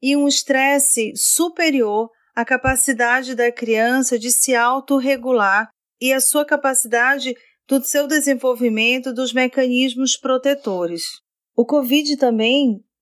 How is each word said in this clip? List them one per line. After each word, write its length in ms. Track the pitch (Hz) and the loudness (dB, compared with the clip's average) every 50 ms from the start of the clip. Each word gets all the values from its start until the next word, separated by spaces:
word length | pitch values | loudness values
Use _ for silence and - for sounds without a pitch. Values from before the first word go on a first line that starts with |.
e 160 | - 262 277 285 | 0 0 0 2
um 100 | 285 285 | 2 2
estresse 840 | 269 - - - 277 269 269 277 285 285 277 - - 233 226 214 - | 2 0 0 0 0 2 2 2 2 2 2 2 0 0 -2 -4 -4
superior 920 | 196 - - - - 330 349 339 - 339 320 277 269 233 208 208 214 226 226 _ _ _ _ _ | -4 -2 0 2 2 0 -2 0 -2 -2 0 2 2 0 2 0 -2 -2 -4 _ _ _ _ _
à 80 | - 233 | -6 -2
capacidade 920 | - 262 254 254 262 262 254 - - 269 220 240 233 240 262 262 247 262 | -2 -2 -2 0 0 0 0 0 0 0 0 0 0 0 0 -2 -4 -4
da 160 | 226 240 240 | 0 0 0
criança 680 | 240 - 247 226 226 214 226 240 247 269 262 247 254 233 | 0 -2 -2 -2 0 2 2 2 2 0 0 0 -2 -2
de 140 | 214 240 | -2 0
se 240 | - - - - 254 | 0 0 0 0 0
autorregular 1120 | 233 233 240 254 269 269 - 285 269 247 269 277 254 233 254 254 233 208 196 190 202 220 214 _ _ _ _ _ _ | 2 2 2 0 0 -2 0 0 0 2 0 -2 -2 0 0 0 2 2 2 2 0 0 -4 _ _ _ _ _ _
e 100 | 226 254 | -2 0
a 80 | 262 269 | 0 0
sua 240 | 262 - - 294 294 | 0 0 0 0 0
capacidade 920 | 294 302 285 - 269 262 254 - 240 220 233 240 254 277 285 240 254 240 - _ _ _ _ _ _ | 0 -2 0 0 0 0 0 -2 0 0 0 2 2 0 -2 -2 -8 -8 -8 _ _ _ _ _ _
do 120 | 269 277 247 | -2 -2 0
seu 240 | - - 285 285 277 | 0 -2 -2 -2 0
desenvolvimento 1040 | 302 302 269 277 277 240 - 254 247 226 247 240 220 214 220 233 247 262 247 262 254 | 0 0 2 0 0 0 0 -2 0 0 0 -2 0 0 0 0 0 0 -2 -6 -6
dos 200 | 226 262 247 233 | -4 -4 -2 0
mecanismos 840 | 254 254 254 - - 262 254 247 247 262 269 240 240 269 254 - - | 0 -2 0 0 0 0 0 2 0 0 0 -2 -2 -2 -2 -4 -4
protetores. 840 | - 254 262 254 254 277 285 277 277 226 190 180 175 170 170 165 170 - - - _ _ _ _ _ _ _ | -2 -2 -2 0 0 0 -2 -2 -2 -6 -4 -2 -4 -4 -4 -6 -8 -10 -12 -16 _ _ _ _ _ _ _
O 80 | - 240 | -2 0
covid 540 | 240 285 294 269 240 254 294 302 294 294 262 | 2 2 0 2 2 2 2 2 0 -2 0
também, 680 | 269 247 233 220 220 226 254 285 285 254 214 196 - _ _ _ | 2 0 2 2 0 2 2 2 2 2 0 -2 -6 _ _ _